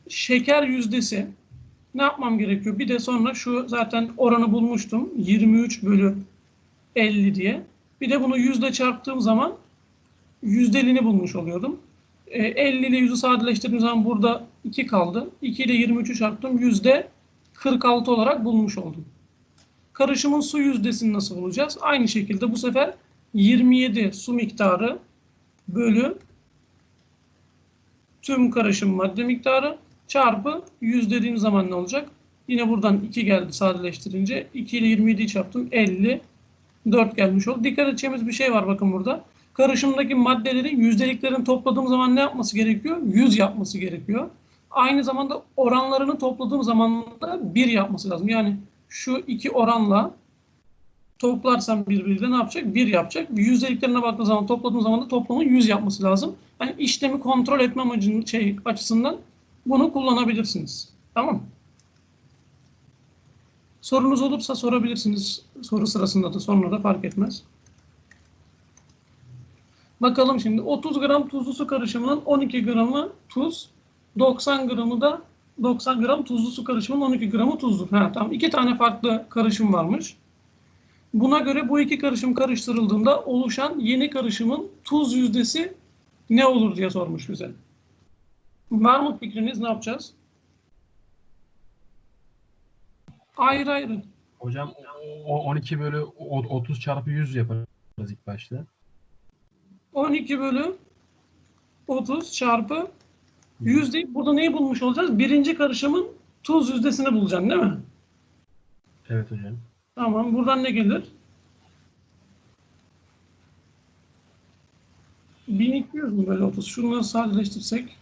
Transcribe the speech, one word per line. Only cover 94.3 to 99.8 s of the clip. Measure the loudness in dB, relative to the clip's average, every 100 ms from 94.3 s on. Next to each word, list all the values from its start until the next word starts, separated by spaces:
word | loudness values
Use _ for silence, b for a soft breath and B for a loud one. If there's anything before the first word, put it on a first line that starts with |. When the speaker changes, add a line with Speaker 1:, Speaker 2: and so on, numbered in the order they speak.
| _
Speaker 2:
Hocam, | -10 -8 -10 -14 -20 -18 -18
o, | -14 -6
o | -4
on | -2 -4
iki | -4 -4
bölü | -4 -4
o-, | -6 -12 -6 -6 -4 -4
otuz | -4 -6
çarpı | -6 -6 -4
yüz | -4 -4 -2
yaparız | -4 -4 -8 _ _ -14 -12
ilk | -12 -14
başta. | -14 -12 -14 -14 _ _ _ _ _ _ _ _ _ _ _